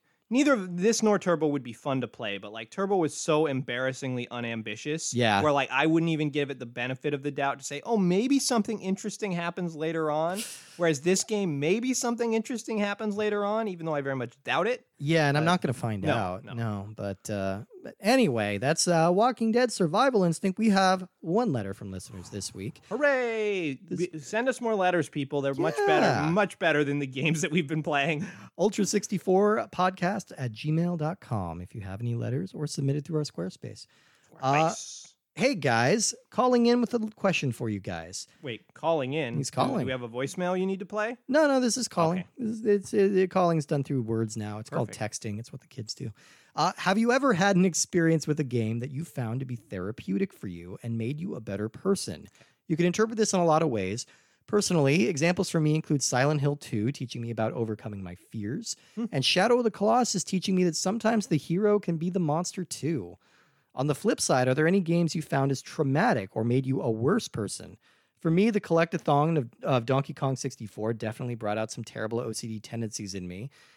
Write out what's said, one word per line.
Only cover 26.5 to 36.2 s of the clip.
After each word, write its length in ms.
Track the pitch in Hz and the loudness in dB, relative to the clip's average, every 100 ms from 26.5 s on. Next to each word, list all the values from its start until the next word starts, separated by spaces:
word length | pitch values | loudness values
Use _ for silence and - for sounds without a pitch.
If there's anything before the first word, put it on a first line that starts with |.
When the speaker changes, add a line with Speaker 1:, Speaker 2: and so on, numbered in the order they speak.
| - | 0
Speaker 1:
better 240 | 170 147 | 2 2
than 160 | 143 143 | 2 0
the 80 | 139 | -4
games 340 | 131 147 160 | -2 0 0
that 100 | 170 | 0
we've 160 | 156 143 | 0 0
been 160 | 156 | -2
playing. 420 | 151 147 139 156 185 - - - | 0 0 0 -2 -4 -12 -12 0
Speaker 2:
Ultra 260 | 190 202 196 | 0 2 0
sixty-four 840 | 208 - 185 - 185 208 220 - | 0 -2 -4 2 4 4 2 -2
podcast 580 | - 185 190 180 208 - - | 0 0 0 -2 -2 -8 -8
at 140 | 127 | -8
gmail 460 | 110 147 156 175 175 | -6 -2 0 0 -2
dot 220 | 151 185 | -4 -6
com 420 | - 110 87 82 | -6 -4 -4 -8
if 120 | 87 | -10
you 80 | 120 | -12
have 200 | 98 98 | -10 -6
any 120 | 120 117 | -4 -4
letters, 360 | 113 127 185 | -4 -4 -6
or 140 | 170 147 | -8 -8
submit 280 | - 139 143 | -4 -2 -2
it 80 | 143 | -4
through 120 | 156 | -4
our 60 | |
Squarespace. 640 | 147 - 185 - 117 107 - _ _ _ _ - | -4 -6 -10 -10 -14 -14 -20 _ _ _ _ -4
Uh, 100 | 131 143 160 | 0 2 2
Speaker 1:
Nice. 440 | - - - - _ _ - | -2 -10 -16 -20 _ _ 0
Speaker 2:
hey, 180 | 240 | 0
guys, 640 | 233 139 117 123 226 202 - | 2 2 4 4 2 0 -4